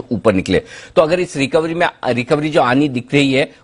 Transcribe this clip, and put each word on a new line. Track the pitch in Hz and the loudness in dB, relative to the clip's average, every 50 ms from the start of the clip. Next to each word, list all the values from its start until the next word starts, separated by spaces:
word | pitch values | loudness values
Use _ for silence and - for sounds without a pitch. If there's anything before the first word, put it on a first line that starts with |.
| - - | -4 -6
ऊपर | 120 95 - 113 98 | -4 -2 0 2 2
निकले। | 95 - - 92 80 - - - - - - - | 2 0 0 0 0 -2 -4 -14 -20 -14 -4 0
तो | - | 2
अगर | 160 151 175 180 | 2 2 2 -2
इस | 180 - - 147 | -2 -4 -4 -4
रिकवरी | 135 131 165 160 160 165 165 | -2 0 0 0 0 -2 -2
में, | 170 175 - - _ - 131 | -2 -2 -2 -4 _ -4 -4
रिकवरी | 120 120 120 113 151 147 147 156 | -2 -2 -2 0 0 0 0 0
जो | 147 - | 0 2
आनी | 127 123 127 135 151 147 | 2 2 2 2 2 0
दिख | 127 120 117 - 143 | -2 -4 -4 0 2
रही | 143 143 135 131 | 2 2 2 2
है | 131 151 - - - | 0 0 -2 -6 -12